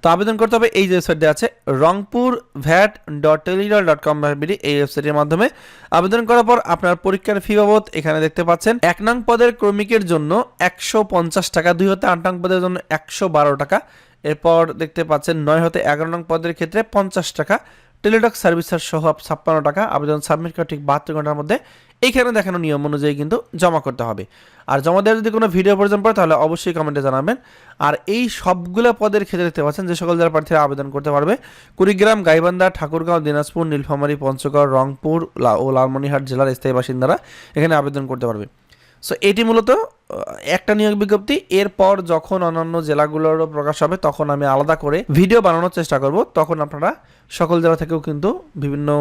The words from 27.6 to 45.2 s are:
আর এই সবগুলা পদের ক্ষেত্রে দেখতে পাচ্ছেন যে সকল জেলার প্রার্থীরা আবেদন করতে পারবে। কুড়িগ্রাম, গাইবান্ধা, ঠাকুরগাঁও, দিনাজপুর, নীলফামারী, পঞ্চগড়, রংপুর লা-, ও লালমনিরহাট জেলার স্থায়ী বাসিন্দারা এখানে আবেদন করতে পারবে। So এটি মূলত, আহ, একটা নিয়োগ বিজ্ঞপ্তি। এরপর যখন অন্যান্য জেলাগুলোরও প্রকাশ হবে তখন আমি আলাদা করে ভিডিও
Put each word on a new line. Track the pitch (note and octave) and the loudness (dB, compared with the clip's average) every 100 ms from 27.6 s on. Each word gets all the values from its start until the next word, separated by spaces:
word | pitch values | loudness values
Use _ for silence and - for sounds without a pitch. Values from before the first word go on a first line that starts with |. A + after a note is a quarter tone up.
| - _ C#3+ | -20 _ -2
আর | D3+ - G#3+ | -2 -2 -2
এই | B3 - | -2 -2
সবগুলা | F#3 F3+ F3 F#3 A#3+ A3+ | -2 -2 -2 0 2 2
পদের | G#3+ G#3 G3+ | 0 0 -2
ক্ষেত্রে | F3 F3 | -2 -2
দেখতে | D#3+ D3 | 0 -2
পাচ্ছেন | D3 F#3 | -2 -6
যে | E3+ | -4
সকল | F3 E3+ | -2 0
জেলার | E3+ D#3 | 2 0
প্রার্থীরা | D3+ D#3+ D3 | 0 2 2
আবেদন | C#3 C#3 C#3 | -2 -6 -6
করতে | D3 C#3+ | -2 0
পারবে। | D#3 B3 - - - - | 0 -2 -4 -20 -20 0
কুড়িগ্রাম, | F#3+ G3 G#3 A3 E3+ | 2 4 4 4 4
গাইবান্ধা, | D#3+ E3+ F3+ F#3 F3+ | 4 2 2 0 0
ঠাকুরগাঁও, | D3+ E3 E3 E3+ D3+ | -6 -4 0 0 0
দিনাজপুর, | D3 D3 - E3 | -2 -2 -4 -2
নীলফামারী, | D3 C#3+ C#3+ C#3+ C#3+ | -4 -4 -2 -2 -2
পঞ্চগড়, | C3+ C3+ C#3+ C#3+ C#3+ C3 | -4 -4 -2 2 2 2
রংপুর | C3+ C3+ D#3 E3 E3 - | 0 -4 -2 -2 -4 0
লা-, | B2 G#2+ | 2 2
ও | C3+ C3 | 2 2
লালমনিরহাট | C3 C3+ C#3 C#3+ C3+ | 0 -2 -2 -4 -4
জেলার | B2+ C3+ B2+ | -2 0 0
স্থায়ী | C3 B2+ | -2 -2
বাসিন্দারা | B2+ B2+ B2+ F#3+ - - - - | -2 -2 0 0 -4 -20 -8 -2
এখানে | D#3+ D#3 | 2 2
আবেদন | C#3 C#3 C3 | 0 -6 -8
করতে | B2+ A#2+ | -6 -4
পারবে। | G#2+ G2+ _ _ _ _ _ | -6 -10 _ _ _ _ _
So | - - G3+ | -10 0 0
এটি | G3+ | 2
মূলত, | A3+ A3+ A3 | 2 2 2
আহ, | C#4 A4+ _ _ - - - - F3+ | 0 0 _ _ -12 -10 -10 -4 -4
একটা | - G#3+ | 0 0
নিয়োগ | G#3+ G#3 | 2 0
বিজ্ঞপ্তি। | G3+ G#3 G3+ D4 - F#3+ | 0 0 0 -4 0 0
এরপর | G3+ - F#3+ G3 F3 | 0 2 2 2 0
যখন | D#3+ - F#3+ F3 | -2 0 -2 -2
অন্যান্য | E3 E3 E3+ D3+ | -2 -2 -4 -2
জেলাগুলোরও | D3 D3+ D3+ D#3 D#3+ D#3+ D3+ | 0 0 0 0 0 -2 -2
প্রকাশ | D3 D3+ | -4 -2
হবে | D3+ F3+ D3+ | -2 0 -4
তখন | - D3+ C#3+ | -2 -2 0
আমি | C#3+ | 0
আলাদা | C3+ D3 D#3+ | 0 0 -2
করে | D3 D#3 - | 0 -2 0
ভিডিও | D3 | 2